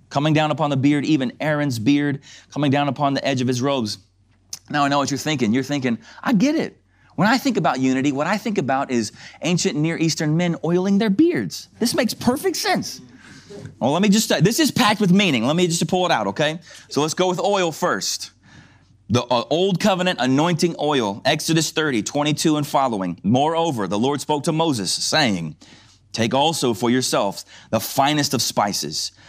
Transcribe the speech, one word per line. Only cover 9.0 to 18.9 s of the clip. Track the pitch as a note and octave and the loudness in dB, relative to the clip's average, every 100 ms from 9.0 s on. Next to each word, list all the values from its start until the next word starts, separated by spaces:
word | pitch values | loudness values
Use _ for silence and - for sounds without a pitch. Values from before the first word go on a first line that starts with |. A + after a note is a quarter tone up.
| G#2+ - - - | -2 -8 -20 -8
ancient | D#3 F3 G3 D3 | -2 0 0 0
Near | D#3+ E3 | -2 0
Eastern | D#3+ - D#3 D#3 | -2 0 -2 0
men | F3+ D#3+ | 0 -2
oiling | D#3 F3 F#3+ G3 | 0 0 2 2
their | F#3 | 2
beards. | F#3+ E4 D#4 F#2+ - - - | 2 2 2 -4 -8 -16 -4
This | A#3+ | -2
makes | D#4 B3+ | 0 -2
perfect | - - C4 F#4+ D4+ | -2 -2 0 -2 -2
sense." | G#4 E4+ - - - - - - - - - - | -2 -2 -4 -12 -18 -20 -20 -20 -20 -18 -18 -4
Well, | B2 | -2
let | D#3 | 2
me | G#3 | 4
just, | G#3 - | 4 2
uh, | F#3 | 2
this | E3+ B3 | 2 4
is | D4+ | 0
packed | - A3+ G#3+ | 2 2 2
with | G#3 | 4
meaning. | F#3 G3+ B2+ | 4 4 2
Let | A#2 E3 | 0 2
me | F3+ | 0
just | E3+ D#3+ | 0 -2
pull | F#3 F3+ | 0 2
it | |
out, | C#3+ G2+ | 0 0
okay? | G2+ D3+ D#3 - - - | 0 -2 -2 -12 -20 -6
So | - | -2
let's | D3+ | 0
go | D#3 F3+ | 0 0
with | F3+ | 0
oil | F#3 G3+ F3 | 0 2 0
first. | D3+ F3 A2 - - - - - - - _ _ | 0 -2 -2 -4 -8 -10 -18 -20 -20 -20 _ _